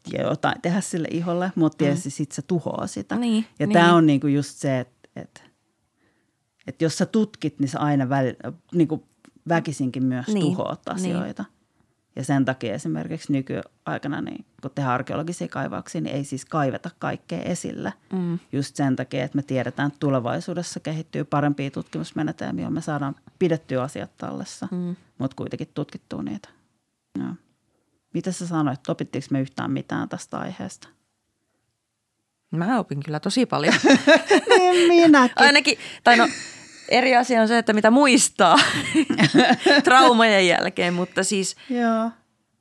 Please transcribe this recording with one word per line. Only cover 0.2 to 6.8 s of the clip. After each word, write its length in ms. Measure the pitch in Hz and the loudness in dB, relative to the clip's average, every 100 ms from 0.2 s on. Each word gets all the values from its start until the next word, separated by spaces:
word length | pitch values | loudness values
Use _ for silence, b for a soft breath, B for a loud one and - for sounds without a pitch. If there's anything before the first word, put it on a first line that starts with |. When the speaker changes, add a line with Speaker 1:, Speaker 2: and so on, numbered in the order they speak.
Speaker 1:
jotain 380 | 98 156 - - | -4 -2 -2 -2
tehdä 200 | 170 190 | -2 -4
sille 260 | - 175 156 | -4 -6 -6
iholle, 400 | 165 170 175 185 - | -6 -4 -4 -4 0
mut 180 | 165 | 0
Speaker 2:
Mm. 40 | - | 0
Speaker 1:
tietysti 320 | 147 143 147 | -2 -2 -4
sit 220 | - 151 | -8 -8
se 100 | - | -8
tuhoaa 460 | - 175 - - 196 | -4 -4 -4 -8 -8
sitä. 280 | 202 196 220 | -10 -8 -4
Speaker 2:
Niin, 300 | 240 220 220 - | -2 -2 -4 -4
Speaker 1:
Ja 80 | 196 | 0
Speaker 2:
niin. 60 | |
Speaker 1:
tää 200 | 208 170 | 4 6
on 120 | 175 160 | 6 6
niinku 220 | 139 147 | 4 2
just 300 | 143 139 - | -2 -2 -6
se, 220 | 143 131 | -4 -4
et, 100 | 123 _ _ - | -6 _ _ -18
et, 280 | - - _ _ _ _ _ _ _ _ _ _ _ _ - | -18 -20 _ _ _ _ _ _ _ _ _ _ _ _ -14
et 140 | - | -2